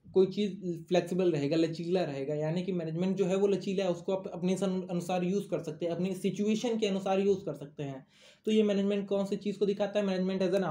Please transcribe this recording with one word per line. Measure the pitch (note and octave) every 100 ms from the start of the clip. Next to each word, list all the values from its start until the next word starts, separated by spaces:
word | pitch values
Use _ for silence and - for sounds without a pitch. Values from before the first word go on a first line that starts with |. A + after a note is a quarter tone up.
| -
कोई | F#3 F#3
चीज़ | F#3+ G#3 - F3+ E3
फ्लेक्सिबल | - F3 E3 F3+ F3+
रहेगा, | D#3 C#3+ E3
लचीला | E3 D#3+ E3+ F3+
रहेगा, | D#3 C3+ C#3 D3+
यानी | D#3 E3+
कि | F3+
मैनेजमेंट | F3+ D#3+ D#3+ F#3 F#3+
जो | F3+
है | F#3+
वो | G3+
लचीला | F#3+ G3+ F#3
है, | F#3
उसको | F3 -
आप | F#3+ F#3+
अपने | F3+ F3+ F#3
सन-, | F#3+ F#3 F3+
अनुसार | F3 E3+ F#3
यूज़ | F3 G3+ F#3
कर | D#3+
सकते | D#3 D3+ E3+
हैं, |
अपनी | E3 F#3 F#3
सिचुएशन | G3+ - G#3 G#3+ B3 A3
के | G#3+
अनुसार | F#3+ F#3+ F#3+
यूज़ | G3+ F#3+ -
कर |
सकते | C#3+ D3+ -
हैं। | C#3 C3+ - _ - - -
तो |
ये | G#3+
मैनेजमेंट | G#3 G3 G3 G3+ G3
कौन | G3 G3
सी | G3+
चीज़ | G#3 G3+
को | G3+
दिखाता | G3+ G3+ G#3
है? | G3+
Management | F#3 F#3 F#3+
as | F#3 G3
an | F3